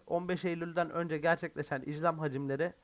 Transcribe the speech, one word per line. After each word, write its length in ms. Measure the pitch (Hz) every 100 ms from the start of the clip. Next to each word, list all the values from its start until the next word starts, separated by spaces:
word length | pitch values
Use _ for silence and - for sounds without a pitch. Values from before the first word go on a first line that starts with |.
| -
On 220 | 170 180
beş 160 | 180 180
Eylül'den 440 | 170 170 170 165
önce 280 | 165 170 156
gerçekleşen 640 | 156 165 170 - 147 135
işlem 380 | - 151 170 160
hacimleri 540 | 151 135 139 139 175 -